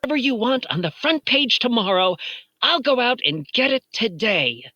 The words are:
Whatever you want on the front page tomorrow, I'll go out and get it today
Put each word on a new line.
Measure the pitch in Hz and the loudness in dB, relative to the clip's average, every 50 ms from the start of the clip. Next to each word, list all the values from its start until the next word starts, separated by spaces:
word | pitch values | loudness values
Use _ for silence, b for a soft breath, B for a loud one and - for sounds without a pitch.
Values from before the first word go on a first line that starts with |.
Whatever | - 262 302 | -2 -2 -2
you | 294 240 277 262 | 0 0 0 0
want | 226 214 240 269 262 - - | 0 0 0 0 -2 -2 -4
on | - 156 | -4 -2
the | 175 160 | -2 -4
front | - - - 285 330 311 - | -6 -4 -2 0 0 0 0
page | - - 269 294 247 - - | 0 0 2 2 2 0 0
tomorrow, | - 254 240 233 202 185 196 180 185 185 180 165 B B B B B B B _ | 0 0 0 2 2 2 2 4 4 2 0 -2 B B B B B B B _
I'll | - 262 330 339 | 0 0 0 2
go | 247 294 277 254 | 2 2 2 2
out | 247 240 254 240 - | 2 0 0 0 0
and | - 147 160 147 - | -2 -2 -2 -6 -6
get | - - 254 269 | -2 0 0 2
it | 262 262 _ _ | 0 0 _ _
today | _ - 220 226 180 156 185 220 202 175 143 123 117 117 - - _ | _ -4 -2 -2 -2 -2 0 0 2 2 2 0 -2 -4 -12 -20 _